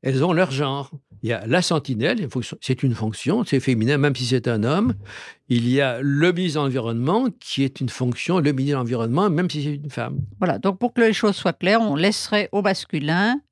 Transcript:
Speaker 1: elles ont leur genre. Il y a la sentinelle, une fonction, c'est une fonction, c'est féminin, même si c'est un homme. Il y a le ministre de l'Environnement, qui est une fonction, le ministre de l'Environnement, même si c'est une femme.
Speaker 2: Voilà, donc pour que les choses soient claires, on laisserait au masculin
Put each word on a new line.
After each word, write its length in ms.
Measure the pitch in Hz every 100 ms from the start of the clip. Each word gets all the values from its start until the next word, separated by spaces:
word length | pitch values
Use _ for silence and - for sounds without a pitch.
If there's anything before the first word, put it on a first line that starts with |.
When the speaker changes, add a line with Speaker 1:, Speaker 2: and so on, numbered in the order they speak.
Speaker 1:
elles 220 | - 131
ont 80 | 160
leur 180 | 165 180
genre. 400 | 131 143 139 135 139 _ 107
Il 60 | 110
y 40 |
a 140 | 113 110
la 140 | 165
sentinelle, 600 | 180 165 - 113 139 233
une 80 | 151
fonction, 260 | 127 117 -
c'est 200 | - 131
une 120 | 135
fonction, 500 | 110 113 107 131 208
c'est 160 | 220 139
féminin, 380 | 131 117 113 147
même 180 | 143 131
si 80 |
c'est 240 | 123 127 123
un 160 | 113
homme. 300 | 110 160 240 208 - - - - _
Il 180 | 120 117
y 120 | 135
a 180 | 135 120
le 320 | 139 139 170
ministre 280 | 175 185 151
de 40 |
l'Environnement, 640 | 139 131 117 117 127 202 262 -
qui 220 | - -
est 180 | 135 135
une 100 | 131
fonction, 480 | - 127 117 - 180
le 140 | 147
ministre 260 | 135 135 143
de 20 |
l'Environnement, 460 | 117 120 113 139 202
même 220 | 156 185
si 120 | 151
c'est 120 | 143
une 160 | 147 147
femme. 280 | 123 120 139 - -
Speaker 2:
Voilà, 200 | 180 190
donc 200 | 196 190
pour 160 | 240
que 80 | -
les 100 | 226
choses 240 | 220 214 196
soient 160 | 185
claires, 300 | - 180 220
on 120 | 226
laisserait 540 | 143 185 214 - 208 202
au 100 | 202
masculin 760 | 196 190 - 160 147 170 208 269 _